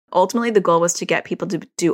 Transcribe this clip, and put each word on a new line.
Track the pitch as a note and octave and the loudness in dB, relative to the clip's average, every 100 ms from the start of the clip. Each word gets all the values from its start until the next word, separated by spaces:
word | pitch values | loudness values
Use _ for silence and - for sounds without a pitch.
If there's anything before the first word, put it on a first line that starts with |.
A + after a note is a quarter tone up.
| _ | _
ultimately | - G3 A#3 A#3 | 0 2 0 0
the | G#3 | 2
goal | F3 E3+ | 2 2
was | E3+ | 2
to | - F3+ | -2 -4
get | E3 | -4
people | - F3 E3+ | -4 -8 -6
to | E3+ - - | -6 -8 -4
do | E3+ | -2